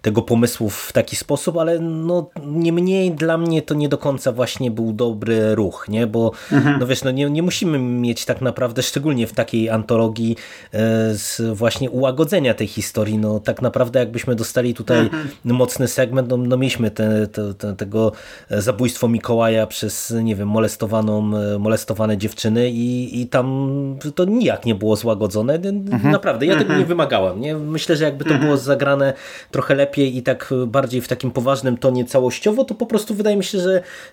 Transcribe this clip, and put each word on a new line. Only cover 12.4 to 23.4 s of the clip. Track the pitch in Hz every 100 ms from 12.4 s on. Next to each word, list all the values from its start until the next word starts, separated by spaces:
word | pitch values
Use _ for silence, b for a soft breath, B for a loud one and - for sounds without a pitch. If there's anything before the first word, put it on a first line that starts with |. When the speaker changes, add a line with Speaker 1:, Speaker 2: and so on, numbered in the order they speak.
| 131
Speaker 1:
tej | 107 107
historii. | - - 113 107 107
No, | 107 107
tak | 127 -
naprawdę | 123 123 120 127
jakbyśmy | 110 117 - 113
dostali | 113 127 123
tutaj | 117 110 120
Speaker 2:
Mhm. | 117 160 143 - 120
Speaker 1:
mocny | 123 123 - 123
segment, | - 123 131 123
no, | 123
no | 123 127
mieliśmy | 135 - 110
te-, | 107 110 107 104
te-, | - 104
te-, | 98 104 92
tego, | 101 110 110 B B B B
e, | 104
zabójstwo | 95 98 123 - 120
Mikołaja | 117 - 113 113 110 107
przez, | - 107 - - 117
nie | 113 101
wiem, | 101
molestowaną, | 110 107 - 107 110 107 107 107 107
e, | 104 104
molestowane | 107 110 - 110 110 104
dziewczyny | 107 - 113 113 123
i, | 117 120 123 123 120
i | 123
tam | 135